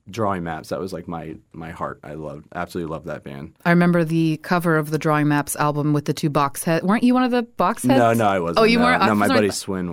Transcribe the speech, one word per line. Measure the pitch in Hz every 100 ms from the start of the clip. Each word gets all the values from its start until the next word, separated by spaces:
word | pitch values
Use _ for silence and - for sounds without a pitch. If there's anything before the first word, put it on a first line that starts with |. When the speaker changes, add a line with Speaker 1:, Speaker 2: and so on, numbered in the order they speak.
| -
Speaker 1:
Drawing | 95 104 95 85
Maps. | 78 -
That | 71
was, | 92
like, | 85 87
my, | 82 80 - _
my | - 80
heart. | 87 71 -
I | -
loved, | 76 76 73 76 85
absolutely | 87 92 82
loved | 78 78
that | 73 -
band. | 69 76 - 175
Speaker 2:
I |
remember | 175 175 175 160
the | 165 160 156
cover | - 180 170 156
of | 147
the | 151
Drawing | 160 151 147
Maps | 147 147 -
album | 147 147 151
with | 147 147
the |
two | 143 160
box | 147 139 -
head. | - 165
Weren't | 180 220
you | 247
one | 247 254
of |
the | 247
box | 233 - 180 -
Speaker 1:
No, | 254
Speaker 2:
heads? | 262 117 117
Speaker 1:
no, | 107
I | 98
wasn't. | 85 85
Speaker 2:
Oh, |
you | 220 -
Speaker 1:
No. | -
Speaker 2:
weren't? | -
Speaker 1:
No, | -
Speaker 2:
I | 104
Speaker 1:
my | 104
Speaker 2:
was | 110
Speaker 1:
buddy | 104
Speaker 2:
like, | -
Speaker 1:
Swin | - 92 87